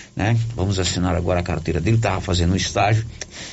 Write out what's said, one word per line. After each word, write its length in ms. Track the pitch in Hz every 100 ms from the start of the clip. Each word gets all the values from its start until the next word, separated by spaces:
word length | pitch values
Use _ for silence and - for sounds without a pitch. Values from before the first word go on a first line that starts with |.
| - -
né? 220 | 104 117 113 -
Vamos 220 | 95 92
assinar 380 | 87 90 90 85
agora 240 | 87 90
a 40 |
carteira 380 | 87 78 80 80
dele, 160 | 92 113
tava 240 | 107 92
fazendo 320 | 92 87 85
um 20 | 92
estágio, 500 | - 104 101 110 - - - - -